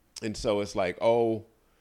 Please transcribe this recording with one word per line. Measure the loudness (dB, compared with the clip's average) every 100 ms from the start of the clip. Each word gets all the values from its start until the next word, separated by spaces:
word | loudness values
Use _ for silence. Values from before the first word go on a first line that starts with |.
| _ -10
And | -8 -4
so | 0 0
it's | 0 -2
like, | -2 2
oh, | 2 4 2 -2 -8 _ _ _